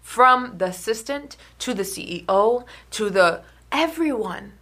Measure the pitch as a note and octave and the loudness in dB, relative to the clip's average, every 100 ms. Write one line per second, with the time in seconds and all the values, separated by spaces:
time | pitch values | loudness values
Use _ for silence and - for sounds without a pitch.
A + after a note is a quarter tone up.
0 | - A3+ B3+ B3+ B3 F3 F#3 F#3 - A3 | -6 4 6 4 0 -4 -6 -4 -6 -6
1 | A3+ C#4+ C#4+ - - - - G3+ F#3+ - | -6 -8 -10 -20 -20 -10 -6 -4 -4 -8
2 | - F3 - F#3+ G#3+ A#3+ B3 - - - | -10 -8 0 4 4 2 -4 -20 -12 -4
3 | G#3 F#3+ F3 - - _ - C#4+ D#4+ E4 | 0 4 4 4 -10 _ -6 -2 -2 0
4 | D#4+ A#3+ G3 F3 G3+ - | -2 -2 -4 -8 -14 -14